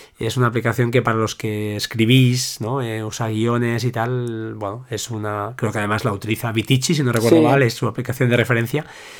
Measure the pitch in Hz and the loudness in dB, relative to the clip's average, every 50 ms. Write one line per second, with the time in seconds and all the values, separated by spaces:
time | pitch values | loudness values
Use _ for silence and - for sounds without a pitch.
0 | - - _ - 117 110 - 131 123 117 110 120 110 120 110 - 120 120 117 123 | -20 -16 _ -6 -4 -2 0 2 2 2 2 0 0 0 2 2 2 2 2 2
1 | 107 117 110 110 110 104 - - - 110 104 104 107 107 104 104 - - - 110 | 2 2 2 2 0 -2 -2 -6 -6 -4 -4 -2 -4 -4 -4 -4 -6 -4 0 2
2 | 110 113 131 131 131 123 123 127 127 - - - 113 107 131 139 123 113 110 110 | 4 6 8 8 6 6 4 2 -2 -6 -6 -6 -6 -4 -4 -4 -4 -4 -4 -4
3 | 110 110 - - 117 110 110 110 113 120 120 120 120 117 117 113 120 123 - 117 | -6 -6 -6 -4 -4 -2 0 0 0 0 0 0 0 0 -2 0 -2 -2 -2 -2
4 | 113 120 127 127 123 117 113 110 110 110 110 110 104 98 104 123 127 - 117 104 | -2 -2 -2 -4 -4 -4 -6 -8 -8 -8 -8 -8 -8 -8 -8 -8 -10 -8 -8 -8
5 | - - 117 107 104 107 104 104 101 110 127 - - 107 104 113 104 104 110 110 | -6 -6 -8 -6 -6 -4 -4 -4 -6 -6 -6 -4 -4 -4 -2 -2 -2 -2 -2 0
6 | - 120 101 98 - 107 113 - - 117 110 113 107 - 131 131 131 - 175 147 | -2 -2 -4 -4 -4 -4 -4 -2 -2 -4 -2 -2 0 2 2 2 2 0 0 0
7 | 143 123 113 113 110 117 170 165 156 - 135 139 131 113 - - 131 113 - - | 0 0 0 2 4 6 6 6 6 6 4 4 4 2 0 -2 -4 -4 -4 -4
8 | 131 - 123 - 131 120 117 117 113 110 123 113 117 110 - 147 156 - - - | -6 -4 -2 0 2 2 4 2 2 2 2 0 0 0 -2 -4 -4 -6 -16 -20
9 | - - - | -20 -20 -20